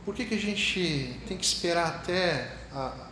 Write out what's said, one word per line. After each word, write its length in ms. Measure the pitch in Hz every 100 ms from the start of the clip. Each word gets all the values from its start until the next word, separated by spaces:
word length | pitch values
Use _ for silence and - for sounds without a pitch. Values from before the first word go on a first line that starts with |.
Por 100 | -
que 120 | 202 233
que 100 | 220
a 40 |
gente 800 | 208 202 - - 175 147 127 123 -
tem 100 | 185
que 80 | -
esperar 420 | - 185 170 165
até 640 | 151 - 180 180 147 120 - -
a 200 | 139 131 - -